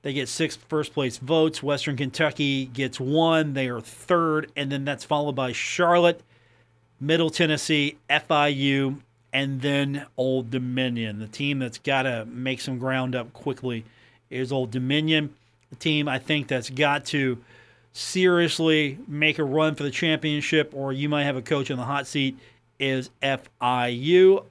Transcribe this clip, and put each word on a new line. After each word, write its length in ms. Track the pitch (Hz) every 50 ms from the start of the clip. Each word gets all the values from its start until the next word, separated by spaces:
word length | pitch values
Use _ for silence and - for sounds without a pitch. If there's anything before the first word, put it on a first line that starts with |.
| _
They 100 | 143 131
get 160 | 143 131 120
six 260 | - - 160 147 -
first 380 | - - _ 160 151 131 - -
place 240 | 151 135 127 113
votes. 440 | - 127 131 165 160 160 160 156 -
Western 360 | - 143 143 135 - 156 139
Kentucky 680 | 123 147 127 - - 160 147 139 - 147 143 139 135 131
gets 300 | 127 120 127 135 123 117
one. 540 | - 131 131 147 160 165 165 165 160 151 147
They 160 | 135 135 131
are 140 | 123 123 123
third, 680 | - - - - - - 180 170 165 160 156 156 151 - _
and 160 | 143 143 139
then 140 | 139 139 139
that's 180 | 143 139 - -
followed 320 | - 151 147 147 147 135
by 160 | 135 131 127
Charlotte, 720 | 110 - - - - - 175 170 175 175 170 170 170 - - _ _ _ _ _ _ _ _ _ _ _ _ _ _ _
Middle 280 | 135 147 160 165 160 160
Tennessee, 680 | 156 - 170 156 151 143 - - 156 147 143 147 - - _ -
F 220 | 143 151 - -
I 160 | 160 147 147
U, 540 | 147 143 135 139 139 139 139 139 135 139 139 - _ _ _ _ _ -
and 280 | 135 139 139 139 131
then 440 | 127 143 143 139 139 139 139 143 143 - _
Old 340 | - 127 131 131 131 120 113
Dominion. 680 | 123 131 127 127 123 131 131 127 120 117 113 107 104 107
The 80 | 110
team 320 | 107 - - 143 143 143 135
that's 180 | 127 120 117
gotta 480 | - _ 139 139 135 131 135 123 113 110
make 360 | 117 120 123 127 131 131 -
some 180 | - 139 131 120
ground 360 | 127 131 131 131 127 127 127
up 180 | 123 117 123 _
quickly 500 | - - 147 127 - - 127 120 113 113 - _ _ _ _ _ _ _ _
is 220 | 131 131 131 120
Old 200 | 139 135 127 113
Dominion, 640 | 113 127 127 127 143 151 156 156 160 156 151 139 - _ _ _ _ _ _ _
the 60 | -
team 320 | _ - 165 156 151 147
I 120 | 147 131 131
think 280 | - - 156 147 131
that's 220 | - 139 127 120 -
got 360 | 131 131 151 143 143 147 143
to 300 | - - 143 135 131 123 117 - _ - - - _ _ _ _ _
seriously 1040 | _ - - - - 185 185 180 175 175 170 160 - - 165 160 156 151 151 139 135 190 262
make 320 | - 147 147 151 156 143 -
a 40 | 151
run 320 | 135 135 156 156 156 151
for 80 | - 143
the 80 | 143
championship, 800 | 120 - 175 160 156 147 - 156 147 147 139 - 160 156 147 151 143
or 200 | 139 135 139 135
you 160 | 135 143 147
might 140 | 147 147 143
have 140 | 143 135
a 40 | 131
coach 280 | 113 - 160 139 135 -
in 80 | 139
the 60 | 127 120
hot 240 | 123 143 139 131
seat, 300 | - - 147 135 135 135 - - - _ _ _ _ _ _
is 300 | 139 135 131 131 127 - _ _
F 280 | - 135 135 131 - - _ _
I 280 | 123 123 127 123 123
U. 560 | 123 123 120 131 156 175 180 185 190 196 190 - -